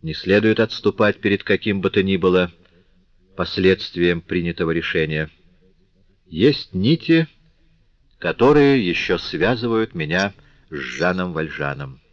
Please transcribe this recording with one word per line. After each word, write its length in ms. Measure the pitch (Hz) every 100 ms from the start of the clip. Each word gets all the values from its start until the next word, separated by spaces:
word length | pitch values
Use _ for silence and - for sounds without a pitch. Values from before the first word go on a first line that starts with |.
не 120 | 80
следует 460 | 80 - 101 110 110
отступать 600 | 110 - 107 - 107 101
перед 220 | 107 98
каким 380 | - 98 - 98
бы 100 | 92
то 140 | 104
ни 120 | 95 95
было 360 | 92 90 90 - _ _ _ _ _ _ _ -
последствием 840 | 87 - 92 92 - 90 87 85
принятого 500 | - 90 85 85 82
решения. 580 | 82 - 85 78 78 78 _ _ _ _ _ _ _ _ _ _
Есть 480 | 78 117 147 -
нити, 520 | 92 104 160 - 165 165 _ _ _ _ _ _ _ _ _
которые 680 | - 95 123 147 143 139 92
ещё 320 | 82 - 87
связывают 760 | - 85 92 123 120 113 113
меня 380 | 87 76 87 101 98 _ _ _
с 60 | 76
Жаном 560 | 67 - 87 92 90
Вальжаном. 680 | 80 80 - 73 69 69 65 _